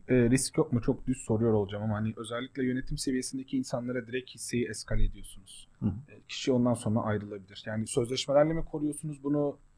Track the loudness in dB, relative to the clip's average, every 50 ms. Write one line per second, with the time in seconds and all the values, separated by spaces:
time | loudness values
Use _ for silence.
0 | 0 2 4 6 6 6 4 4 2 0 0 0 0 2 0 0 2 2 0 0
1 | -2 -4 -4 -4 -2 -2 0 2 4 4 4 4 2 0 -4 -4 -2 -2 -2 0
2 | -2 -4 -4 -6 -8 -8 -6 -6 -8 -8 -4 -2 -2 0 0 -2 -4 -4 -6 -4
3 | -2 -2 -2 -2 -4 -4 -8 -8 -6 -4 -4 -4 -2 -2 -4 -4 -4 -4 -4 -6
4 | -6 -6 -6 -8 -8 -8 -12 -10 -8 -2 0 0 0 0 -4 -10 -4 2 6 6
5 | 6 6 4 -4 -12 -16 -16 -18 -20 -20 -20 -20 -20 -20 _ _ -2 -2 -2 -2
6 | -10 -16 -20 -20 -16 -12 -10 -4 0 2 2 4 4 2 2 0 0 0 0 0
7 | 2 0 -2 -2 -2 -6 -10 -12 -14 -16 -20 -14 -10 -6 -4 -4 -4 0 0 0
8 | 0 0 -2 -4 -2 4 6 6 6 6 4 0 -2 -4 -4 -2 -2 -2 -4 -4
9 | -8 -8 -8 -6 -2 0 2 2 2 0 -2 -6 -16 -20 _